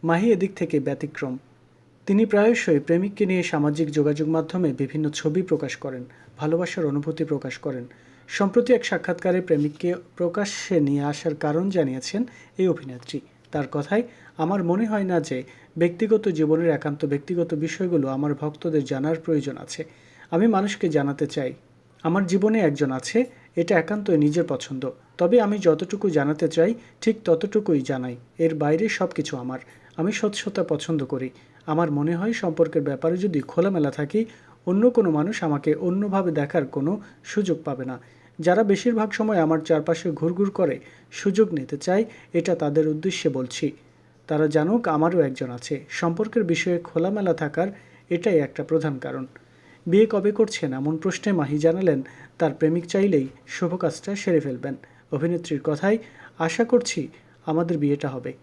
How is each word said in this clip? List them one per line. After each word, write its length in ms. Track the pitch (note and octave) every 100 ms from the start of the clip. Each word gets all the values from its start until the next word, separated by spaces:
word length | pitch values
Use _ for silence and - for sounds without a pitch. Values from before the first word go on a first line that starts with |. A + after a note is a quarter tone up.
মাহি 280 | E3 E3 A3
এদিক 200 | G3+ F#3+ -
থেকে 240 | E3 D#3
ব্যতিক্রম। 580 | C3+ C#3 D3 - C3+ B2+ _ _ _ _ _ _ -
তিনি 200 | G3 A3
প্রায়শই 540 | G#3 G#3+ A#3 - D3+
প্রেমিককে 460 | C#3+ E3+ G3+ G3+ G3+
নিয়ে 180 | F#3
সামাজিক 480 | F3 D#3 D3 D3 D#3
যোগাযোগ 360 | D3 C#3+ D3 D#3
মাধ্যমে 460 | D#3+ D#3+ F#3 E3+
বিভিন্ন 360 | B2+ C3+ D#3 D3+
ছবি 320 | D3+ D#3 D#3+
প্রকাশ 340 | F#3 D#3 C#3 -
করেন, 280 | C#3+ C3 B2 - - -
ভালোবাসার 480 | D3+ E3 F3 - D#3
অনুভূতি 380 | C#3+ D3+ D#3
প্রকাশ 340 | D#3 C#3+ C3 -
করেন। 280 | D3+ C3 B2 - - - -
সম্প্রতি 460 | - G3+ A3 A#3+
এক 120 | B3 -
সাক্ষাৎকারে 560 | F3+ - F3 F#3 F3+
প্রেমিককে 520 | F3+ D#3 D3 D3 F3 F3 - -
প্রকাশ্যে 640 | F3 F3 G3+ - - F3+
নিয়ে 240 | C#3+ C#3+
আসার 320 | C#3+ C#3+ E3+ D3
কারণ 340 | D3+ D3+ F#3+
জানিয়েছেন 540 | F#3 C#3 C3 - G3 B3+ - - -
এই 100 | F#3
অভিনেত্রী। 520 | D#3+ C3+ B2 - D3 - _ _
তার 120 | D3+ C3+
কথায়, 320 | D3 C#3+ G#3 A#3+ - - -
"আমার 260 | D#3+ G3+
মনে 220 | F3 F#3 A3+
হয় 180 | G#3+
না 160 | G3 F3
যে 240 | D3 B2+ C3 - - -
ব্যক্তিগত 520 | E3+ F3 A3 G#3+ G#3
জীবনের 400 | D#3 D3+ D#3+ E3+
একান্ত 360 | D3 D3+ D3 D3
ব্যক্তিগত 480 | C#3+ - F3 E3
বিষয়গুলো 540 | D#3+ D#3+ - F#3 E3+ C3+
আমার 260 | C3+ D3
ভক্তদের 520 | C#3+ D3+ D3 F3 D#3 C3
জানার 300 | C3+ D3 E3
প্রয়োজন 420 | D#3+ D#3 C3+ C3
আছে। 260 | - - D#3 - - - -
আমি 160 | E3 A3+
মানুষকে 420 | G3 G3+ G3+ F3+
জানাতে 380 | D3+ C#3+ C#3 D3
চাই, 260 | - C3 C#3 _ _ _ _
আমার 240 | E3 F3+ F#3
জীবনে 320 | F#3+ G#3 A3
একজন 320 | F3 C#3 C#3+
আছে, 340 | C3 - A3+ B3 - - -
এটা 240 | G3+ F#3+
একান্তই 380 | D#3+ G#3 G#3 E3
নিজের 260 | D3 D#3 E3
পছন্দ। 440 | C3+ - C3+ C3 - _ -
তবে 240 | F3 A#3+
আমি 160 | G#3 G#3
যতটুকু 520 | F#3 D#3 F3+ G3+ G3+
জানাতে 380 | D3+ C#3+ D3+ E3
চাই, 280 | E3 F3 A#3 - _
ঠিক 160 | - G#3+ -
ততটুকুই 560 | E3 G#3 G#3+ G#3 D3+
জানাই। 340 | C3 C3 B2+ A#2+ - _
এর 180 | E3 D#3
বাইরে 340 | D3 D#3+ G#3+
সব 180 | - F3+
কিছু 300 | - D3 C#3
আমার। 220 | B2 C3 - - - -
আমি 160 | E3+
স্বচ্ছতা 520 | G#3 G#3 G#3 - G3+
পছন্দ 420 | E3+ D3+ - D#3+ C3+
করি। 240 | C#3 C3 - - - -
আমার 260 | D#3 E3+
মনে 240 | C#3+ D3+ E3+
হয় 180 | G#3
সম্পর্কের 480 | A3+ F#3+ D#3+ D#3+ D#3
ব্যাপারে 360 | C#3+ C3+ E3 F3+
যদি 220 | G3 D#3
খোলামেলা 520 | B2+ - F#3 F#3 C#3+
থাকি, 340 | C3+ D3 G#3+ A3+ - - - -
অন্য 240 | F#3 A#3+
কোনো 220 | A#3+ G3
মানুষ 320 | D#3+ E3 A3
আমাকে 300 | E3 C#3+ D3+
অন্যভাবে 580 | D3+ F#3 F#3 G#3 G3 F3+
দেখার 340 | D3+ C#3+ E3+ C#3
কোনো 360 | - C#3 G3+ - -
সুযোগ 400 | - - F#3 D#3+
পাবে 220 | D3+ C3 B2+
না। 140 | B2 - - - -
যারা 240 | E3 F3+
বেশিরভাগ 480 | G#3+ G3 B3 A3+ G#3+
সময় 280 | - A3 G3+
আমার 200 | D#3+ D#3+
চারপাশে 520 | D#3 D#3+ D3+ E3 F3+
ঘুরঘুর 380 | D3 D#3+ F3+ G3+
করে 300 | G3 F3 C3+ - - -
সুযোগ 420 | - - F#3+ G#3+
নিতে 240 | E3 B2+ D3
চায়, 280 | - F#3 A3 - -
এটা 220 | E3+ E3+ E3
তাদের 320 | D3 C#3+ D#3
উদ্দেশ্যে 420 | D#3 F#3+ - D#3+
বলছি। 420 | C3+ B2+ - D3 - _ _ _ _ -
তারা 200 | D3+ D#3
জানুক 400 | D#3 D3+ A#3 A#3
আমারও 320 | D3+ D#3+ F3+
একজন 320 | C#3+ C3 C3
আছে। 340 | B2 - C#3+ -
সম্পর্কের 540 | - E3+ E3+ G#3+ A#3+
বিষয়ে 360 | F#3 E3 - F3
খোলামেলা 540 | E3+ E3 F3 G#3 F#3+
থাকার 340 | D#3+ D3+ D3 F#3+ G3 - - _
এটাই 300 | E3+ F#3+ E3+
একটা 240 | C#3 -
প্রধান 340 | D3 D#3+ D3+ C3+
কারণ।" 260 | C3+ C3 C3 - _ _ - - -
বিয়ে 200 | F3+ A3
কবে 220 | G#3+ G3
করছেন 420 | G#3 G#3+ - D3+
এমন 240 | C3 C#3+ D#3+
প্রশ্নে 360 | F#3+ F#3 -
মাহি 240 | F#3+ C3+ D3
জানালেন, 440 | D#3+ E3+ F#3+ C#3 C3 - - _
তার 140 | D#3+
প্রেমিক 320 | C#3 D#3+ E3+ E3+
চাইলেই 420 | G3 G3+ D#3+ C3+ - -
শুভ 300 | - F3 F3+
কাজটা 380 | F3 - - G3+
সেরে 240 | - E3
ফেলবেন। 360 | C#3+ B2+ C#3 C3+ - - _
অভিনেত্রীর 500 | D3 E3 F3 E3+ D3
কথায়, 340 | D3+ D3+ F#3+ A3 - - - _
"আশা 260 | E3 E3 A#3
করছি 420 | A#3+ A#3+ - C#3 - _ _ -
আমাদের 320 | D#3+ E3+ E3
বিয়েটা 320 | C#3+ C#3+ C#3+
হবে। 240 | C3 B2+ -